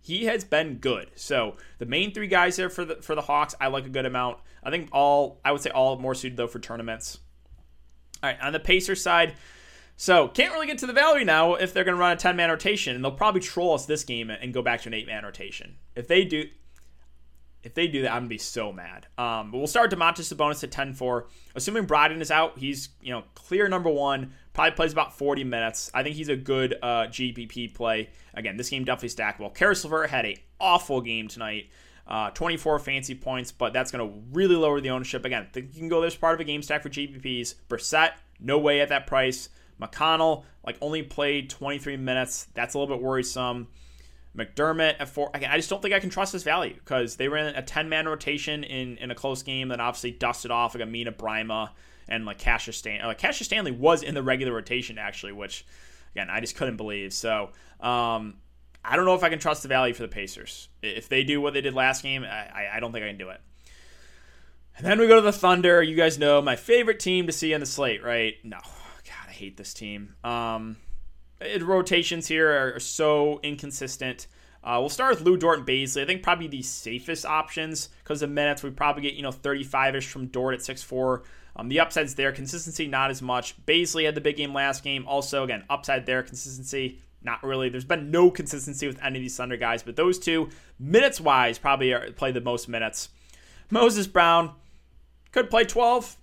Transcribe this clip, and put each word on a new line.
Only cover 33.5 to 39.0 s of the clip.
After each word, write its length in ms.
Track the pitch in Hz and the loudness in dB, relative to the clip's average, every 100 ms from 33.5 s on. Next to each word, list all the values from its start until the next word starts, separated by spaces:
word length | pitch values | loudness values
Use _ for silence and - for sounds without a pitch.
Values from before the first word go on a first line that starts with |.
but 220 | - 120 | -2 0
that's 180 | 143 160 | 0 -2
gonna 200 | 127 110 104 117 | -4 -6 -8 -6
really 240 | 143 190 170 | 2 4 6
lower 240 | 156 143 | 4 2
the 120 | 135 | 0
ownership. 340 | 127 127 127 127 | -4 -4 -6 -4
Again, 220 | 120 95 | -4 -4
think 220 | 127 131 | -12 -12
you 60 | 156 | -12
can 100 | 165 | 0
go 120 | 170 | 2
this 140 | 165 165 | 2 0
part 200 | 165 165 | 0 0
of 40 | |
a 40 | |
game 180 | 151 147 | -2 -6
stack 220 | 147 151 | -2 -4
for 60 | 147 | -4
G 180 | 139 143 | -8 -8
P 360 | 135 135 123 | -8 -6 -6
Ps. 120 | 117 - - | -6 -10 -6
Brissett, 440 | 117 - 156 160 - - - | -6 0 4 4 2 -20 -12
no 200 | 131 147 | 0 2
way 200 | 147 143 | 4 4
at 100 | 143 | 4
that 180 | 139 | 0